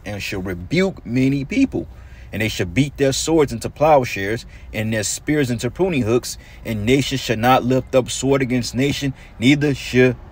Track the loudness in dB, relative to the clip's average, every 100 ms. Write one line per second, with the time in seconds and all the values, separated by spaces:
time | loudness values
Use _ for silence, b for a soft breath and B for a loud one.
0 | -10 -8 -6 -6 -6 -8 -2 0 0 -4
1 | -4 0 2 0 -2 0 0 -2 -8 b
2 | b b b -4 -4 -2 -2 0 -2 0
3 | 0 0 0 2 2 0 -8 0 4 4
4 | 4 -4 -4 -6 -8 B B -6 -4 -2
5 | -4 -6 -2 0 0 -2 -4 -2 0 0
6 | 2 0 0 -10 B B -8 -4 2 2
7 | 2 -4 -2 0 4 4 4 0 2 0
8 | 0 -2 0 2 2 -2 -2 -2 -2 0
9 | -4 -6 B 0 2 4 2 -2 0 4
10 | 4 2 -6